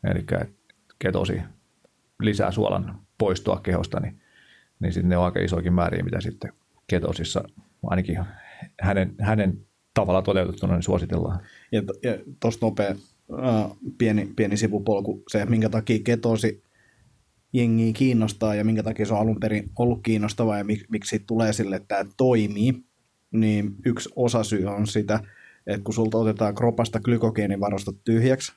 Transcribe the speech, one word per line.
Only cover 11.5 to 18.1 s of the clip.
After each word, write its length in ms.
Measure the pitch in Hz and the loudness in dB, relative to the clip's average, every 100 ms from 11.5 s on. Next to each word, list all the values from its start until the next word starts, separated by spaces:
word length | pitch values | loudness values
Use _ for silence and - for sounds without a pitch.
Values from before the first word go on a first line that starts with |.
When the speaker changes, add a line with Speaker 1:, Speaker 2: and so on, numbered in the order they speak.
| - _ | -20 _
Speaker 2:
Ja 100 | 113 | -4
to-, 120 | 101 - | -4 -6
ja 100 | 123 107 - - | -4 -6 -8 -4
tosta 260 | 117 113 113 | -2 0 -2
nopea, 280 | 104 101 98 - _ _ - | 0 -2 -2 -10 _ _ -4
ää, 260 | 131 110 104 - - - | 0 2 0 -6 -14 0
pieni, 340 | 117 107 101 - | 2 2 -2 -2
pieni 200 | 104 104 | 0 2
sivupolku, 680 | 110 104 101 101 98 101 - | 0 0 2 0 0 -8 -4
se, 180 | 110 101 | -2 2
minkä 220 | 113 110 | 2 2
takia 300 | 113 107 110 | 0 0 0
ketosi 580 | 104 117 117 113 110 - _ _ _ _ _ _ _ _ _ | 2 0 2 2 0 -4 _ _ _ _ _ _ _ _ _
jengiä 400 | 127 120 113 113 | 0 2 4 2
kiinnostaa 600 | 110 135 | 2 2